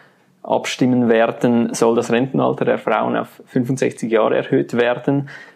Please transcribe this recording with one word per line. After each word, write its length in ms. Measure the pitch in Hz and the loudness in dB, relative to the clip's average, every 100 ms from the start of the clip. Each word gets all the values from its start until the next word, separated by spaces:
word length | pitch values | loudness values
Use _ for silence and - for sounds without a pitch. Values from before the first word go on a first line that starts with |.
| _ _ _ _ | _ _ _ _
abstimmen 680 | - 120 - - 131 123 120 | -4 -4 -2 -2 2 2 4
werden, 680 | 113 117 117 123 120 117 | 4 2 0 0 2 0
soll 220 | - 113 117 | 0 2 2
das 160 | 117 | 0
Rentenalter 520 | 117 135 - 123 120 | 0 0 0 0 0
der 140 | 120 117 | -2 -2
Frauen 380 | 117 110 120 113 | 0 0 0 -4
auf 260 | 113 - - | -6 -14 -6
fünfundsechzig 640 | - 131 131 123 - 117 | -4 -2 -2 -2 -2 0
Jahre 240 | 110 117 131 | 2 2 0
erhöht 380 | - 135 - | 0 -2 0
werden. 540 | 117 120 123 - 139 139 - - | 0 0 0 -2 -2 -4 -14 -20